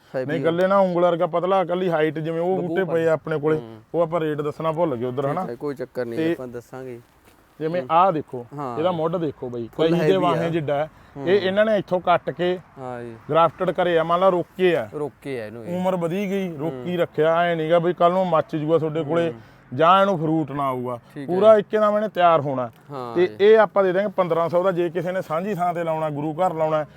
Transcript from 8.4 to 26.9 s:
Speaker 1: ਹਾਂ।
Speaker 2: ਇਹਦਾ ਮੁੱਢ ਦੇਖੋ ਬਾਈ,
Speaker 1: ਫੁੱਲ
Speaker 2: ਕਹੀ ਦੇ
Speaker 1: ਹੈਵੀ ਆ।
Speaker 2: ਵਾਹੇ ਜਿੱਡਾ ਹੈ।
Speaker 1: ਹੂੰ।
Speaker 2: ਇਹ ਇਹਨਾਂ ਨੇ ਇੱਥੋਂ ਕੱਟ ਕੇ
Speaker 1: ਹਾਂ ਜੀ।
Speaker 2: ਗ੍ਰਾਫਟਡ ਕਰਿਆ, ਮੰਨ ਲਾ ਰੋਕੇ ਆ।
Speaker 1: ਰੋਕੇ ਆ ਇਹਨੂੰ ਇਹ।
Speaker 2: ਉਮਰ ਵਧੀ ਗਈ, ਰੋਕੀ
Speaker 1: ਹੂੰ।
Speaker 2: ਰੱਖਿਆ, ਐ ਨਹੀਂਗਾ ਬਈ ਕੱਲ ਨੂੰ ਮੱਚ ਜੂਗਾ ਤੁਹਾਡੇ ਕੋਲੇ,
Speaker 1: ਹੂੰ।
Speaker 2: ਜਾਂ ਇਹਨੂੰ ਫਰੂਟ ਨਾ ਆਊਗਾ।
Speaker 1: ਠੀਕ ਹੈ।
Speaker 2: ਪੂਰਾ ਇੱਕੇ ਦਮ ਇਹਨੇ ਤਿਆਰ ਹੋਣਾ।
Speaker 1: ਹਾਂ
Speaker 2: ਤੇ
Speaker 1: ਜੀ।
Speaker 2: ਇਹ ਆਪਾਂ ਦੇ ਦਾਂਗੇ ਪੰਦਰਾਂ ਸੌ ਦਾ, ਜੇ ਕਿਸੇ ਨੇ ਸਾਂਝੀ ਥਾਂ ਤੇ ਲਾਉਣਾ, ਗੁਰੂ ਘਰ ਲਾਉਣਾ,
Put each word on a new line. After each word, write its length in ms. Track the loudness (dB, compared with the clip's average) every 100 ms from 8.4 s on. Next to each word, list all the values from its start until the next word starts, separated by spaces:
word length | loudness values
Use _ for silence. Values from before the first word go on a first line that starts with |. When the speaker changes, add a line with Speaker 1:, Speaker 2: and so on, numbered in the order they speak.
| -12 -10
Speaker 1:
ਹਾਂ। 220 | -6 -2
Speaker 2:
ਇਹਦਾ 140 | -2
ਮੁੱਢ 240 | 0 -2 -2
ਦੇਖੋ 320 | -4 -6 -8
ਬਾਈ, 200 | -8 -8 -2
Speaker 1:
ਫੁੱਲ 140 | 0
Speaker 2:
ਕਹੀ 60 | 2
ਦੇ 80 |
Speaker 1:
ਹੈਵੀ 100 | 2
ਆ। 40 | 2
Speaker 2:
ਵਾਹੇ 320 | 2 0 -2
ਜਿੱਡਾ 240 | -2 -2
ਹੈ। 160 | -2 -4 -8 -20 -8
Speaker 1:
ਹੂੰ। 120 | 0
Speaker 2:
ਇਹ 140 | 0
ਇਹਨਾਂ 220 | 2 0
ਨੇ 140 | 2 0
ਇੱਥੋਂ 220 | -2 -2
ਕੱਟ 300 | 0 0 0
ਕੇ 280 | -4 -2 -2 -8 -14
Speaker 1:
ਹਾਂ 240 | -12 -10
ਜੀ। 140 | -12 -14 -2
Speaker 2:
ਗ੍ਰਾਫਟਡ 400 | 2 2 2 -2
ਕਰਿਆ, 340 | 0 0 2
ਮੰਨ 160 | 2 2
ਲਾ 80 | 4
ਰੋਕੇ 480 | 2 -2 0 0 2
ਆ। 120 | -2
Speaker 1:
ਰੋਕੇ 480 | -6 -8 -10 -10 -8
ਆ 40 | -8
ਇਹਨੂੰ 180 | -12
ਇਹ। 120 | -8 -4
Speaker 2:
ਉਮਰ 200 | -2 -2
ਵਧੀ 340 | -2 -4 -4
ਗਈ, 260 | -4 -6 -6
ਰੋਕੀ 340 | -8 -6 -6
Speaker 1:
ਹੂੰ। 80 | -4
Speaker 2:
ਰੱਖਿਆ, 440 | -2 0 2 2
ਐ 120 | 0
ਨਹੀਂਗਾ 240 | -2 2 2
ਬਈ 140 | 2
ਕੱਲ 200 | 2 2
ਨੂੰ 140 | 4 2
ਮੱਚ 300 | 0 0 -4
ਜੂਗਾ 220 | 0 2
ਤੁਹਾਡੇ 260 | 2 -2
ਕੋਲੇ, 260 | -2 0 -2
Speaker 1:
ਹੂੰ। 100 | -4 -14 -20 _
Speaker 2:
ਜਾਂ 260 | 2 6 6
ਇਹਨੂੰ 180 | 4 2
ਫਰੂਟ 320 | 0 0 -2
ਨਾ 120 | -2
ਆਊਗਾ। 360 | -4 -4 -6 -8 -12
Speaker 1:
ਠੀਕ 160 | -14 -4
ਹੈ। 40 |
Speaker 2:
ਪੂਰਾ 220 | 4 6 6
ਇੱਕੇ 220 | 4 0
ਦਮ 180 | 2 0
ਇਹਨੇ 120 | -2
ਤਿਆਰ 320 | 2 4 4
ਹੋਣਾ। 300 | 2 -4 -6 -10 -16
Speaker 1:
ਹਾਂ 260 | -12 -6 0
Speaker 2:
ਤੇ 100 | 0
Speaker 1:
ਜੀ। 100 | 4
Speaker 2:
ਇਹ 180 | 6 6
ਆਪਾਂ 260 | 6 2
ਦੇ 80 | 2
ਦਾਂਗੇ 160 | 0 -2
ਪੰਦਰਾਂ 400 | -2 0 0 0
ਸੌ 140 | 0
ਦਾ, 100 | 0
ਜੇ 180 | 0 -2
ਕਿਸੇ 220 | -4 -4
ਨੇ 100 | -6
ਸਾਂਝੀ 320 | -4 -4 -4
ਥਾਂ 200 | -2 -2
ਤੇ 100 | -2
ਲਾਉਣਾ, 260 | -4 -2 -4
ਗੁਰੂ 240 | -4 -6
ਘਰ 200 | -2 -2
ਲਾਉਣਾ, 300 | 0 -2 -2 -4